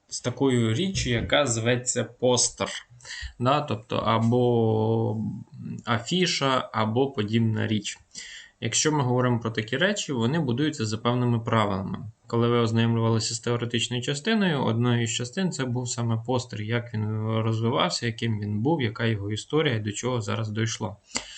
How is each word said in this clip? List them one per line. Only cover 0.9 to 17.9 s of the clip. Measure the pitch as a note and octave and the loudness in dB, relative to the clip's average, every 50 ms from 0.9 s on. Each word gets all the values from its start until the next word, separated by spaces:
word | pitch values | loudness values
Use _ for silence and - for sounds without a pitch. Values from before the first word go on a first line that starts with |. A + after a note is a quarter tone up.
| F#3+ - - B2+ | -2 -2 -2 0
яка | A#2+ A2+ - - - C#3+ D3 | 0 -2 0 2 2 2 2
зветься | C3+ A2+ A#2 A2 A#2+ B2+ B2 B2 - - B2 A2+ | 2 0 0 0 0 0 0 0 -2 -2 -2 -4
постер. | - - - - B2+ B2 A#2 - - - - - - - - - _ - - - - - - - - - - | -4 -6 -2 2 2 4 4 2 0 -2 -4 -6 -4 -6 -10 -14 _ -20 -20 -18 -16 -14 -12 -12 -12 -8 -2
Да, | A#2+ B2+ C#3 D3 | 2 2 2 2
тобто | C#3+ - A#2 A2 - - A2 | 2 -2 -4 -6 -4 -4 -4
або | - - G#2+ A2+ A2+ A2+ A#2 A#2+ B2 B2 A#2+ A#2+ A#2 A2+ A2 A2 G#2+ A2 A2 A2+ A2+ A2+ A2 G#2+ A2 G#2+ G#2+ - A#2+ A#2+ - - B2+ A#2 - A#2 A#2 - | -2 0 2 2 4 4 4 4 4 4 4 4 4 4 4 2 2 2 2 2 2 2 0 -2 -2 -4 -4 -6 -8 -12 -14 -16 -14 -10 -10 -10 -8 -4
афіша, | - A#2+ A#2 - - E3+ F3+ F3+ E3 - - C#3+ C3+ C3 - - - - | -2 -2 -2 -2 -2 0 2 2 2 2 0 2 2 2 2 0 -2 -2
або | A2 A2 A2 A2 B2 C#3 C#3 | -2 0 0 2 2 0 0
подібна | C#3 - G#2 G#2 A2 A#2 A2+ A2+ G#2+ G#2+ G#2+ G#2+ | 0 -4 -2 0 2 2 2 2 2 0 0 0
річ. | A2 G#2 G2 - - - - _ - - - - - - - - _ - | 0 -2 -2 -6 -10 -12 -16 _ -18 -18 -16 -16 -18 -18 -20 -20 _ -6
Якщо | A#2+ A#2 A#2 - - D#3 | -6 -2 0 2 2 2
ми | D3+ D3 C3 | 2 2 2
говоримо | B2 B2 B2+ B2+ B2+ A#2+ A2+ | 2 4 4 4 4 2 2
про | A#2 A#2 | 0 -2
такі | A2+ - A2 - - C3+ | -2 -2 -4 -2 0 0
речі, | F3 G3 G#3 - - - C#3+ | 2 2 0 0 -2 -4 -2
вони | A#2+ A2+ A#2 C#3+ E3+ | 0 2 2 2 2
будуються | D#3 B2+ A#2 B2 D3+ D3+ D3 - A2 | 0 0 0 0 0 -2 0 -2 -4
за | G#2+ G#2+ A2 | -2 -2 -2
певними | - A#2+ B2 B2 B2 A#2+ A#2+ A#2 | 0 0 2 2 2 2 2 0
правилами. | A2+ B2+ A2+ A2+ G#2+ G2+ G2 F#2+ F#2+ - - - - G#2 - _ _ - | 0 2 2 2 4 2 0 -2 -2 -4 -6 -8 -8 -12 -14 _ _ -2
Коли | - A#2 A#2 A#2+ | 0 2 2 4
ви | A#2+ A#2+ | 4 4
ознайомлювалися | A#2 A2 A2 A2+ A#2 A#2 A#2 A2+ A2+ A2+ A2+ A2+ A2 - A#2 | 2 2 4 2 4 4 2 2 2 2 2 2 0 -2 -4
з | A2+ | -4
теоретичною | - A#2 A#2+ A#2 A#2+ A#2 - A#2 A2 - B2 B2 A#2+ | -2 -2 -2 -2 -2 -2 -2 -2 -2 -2 -4 -4 -2
частиною, | C3 C#3+ C#3+ - A3+ A3+ A3 G3+ F3+ D#3 C3+ B2 | -4 -4 -2 0 0 2 2 2 2 2 2 0
одною | A2 A2+ A2+ A#2+ B2 A#2+ A#2 A#2 | 0 2 2 2 4 4 2 2
із | A2+ - | 0 -2
частин | - B2 A#2 - F#3+ F#3+ F3 | -4 -4 -4 -4 -2 -2 -2
це | C#3+ - C3 | 0 -2 -2
був | B2+ A#2 B2+ B2+ A#2+ | -2 -2 -2 -4 -4
саме | - - A#2 A#2 A#2 A2+ A2+ | -4 -2 0 0 0 0 0
постер, | B2+ C3 B2+ B2 - - G#2+ | 0 0 0 -2 -4 -8 -8
як | G#2 G#2+ A#2 A#2+ A2+ A2+ - | -4 -2 -2 -2 -2 -2 -4
він | A2 G#2+ G#2+ G#2+ A2 G#2+ A2 A2 A2 | -4 -2 -2 -2 -2 -2 0 0 0
розвивався, | A2 A2+ A2+ A2 A2+ A#2 C3 D#3 E3 F3+ | 0 0 0 0 0 0 2 2 0 0